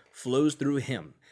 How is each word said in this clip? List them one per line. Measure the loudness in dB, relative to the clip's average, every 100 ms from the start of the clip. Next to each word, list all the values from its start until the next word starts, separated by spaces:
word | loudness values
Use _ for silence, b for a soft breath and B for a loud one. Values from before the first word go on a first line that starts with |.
| b
flows | -10 0 2 2
through | 2 0 0
him. | -2 -6 -8 -18 b